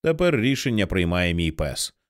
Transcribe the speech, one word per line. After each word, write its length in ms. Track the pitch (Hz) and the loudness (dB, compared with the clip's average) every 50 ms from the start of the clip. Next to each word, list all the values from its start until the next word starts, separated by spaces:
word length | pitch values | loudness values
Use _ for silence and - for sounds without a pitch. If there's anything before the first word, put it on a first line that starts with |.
| - | 0
Тепер 380 | 160 165 151 180 175 156 120 | 0 0 2 2 2 2 2
рішення 460 | 107 131 139 - - 135 117 107 98 | 2 2 0 0 -2 -2 0 0 0
приймає 480 | 87 - 95 90 85 87 90 90 87 85 | 0 0 0 0 2 2 0 0 0 0
мій 160 | 85 85 80 | 0 0 -2
пес. 440 | 78 - 78 69 64 - - - _ _ _ | -2 -2 -6 -6 -4 -6 -8 -8 _ _ _